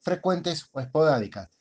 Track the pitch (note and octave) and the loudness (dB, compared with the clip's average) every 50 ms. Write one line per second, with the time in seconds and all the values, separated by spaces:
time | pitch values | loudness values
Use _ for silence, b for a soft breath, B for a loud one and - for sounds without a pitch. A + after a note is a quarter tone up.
0 | - - F3+ F3 - F#3 F#3 F3 D3+ F3 E3+ D#3+ - _ - C3+ B2+ B2+ - D3+ | -4 -4 -4 -2 0 0 0 0 0 -4 -4 -6 -8 _ -8 -8 -6 -2 2 2
1 | D#3 D#3 C#3+ A#2+ G#2+ G2 - G#2 F#2+ - _ _ | 4 4 4 2 0 -4 -8 -12 -14 -14 _ _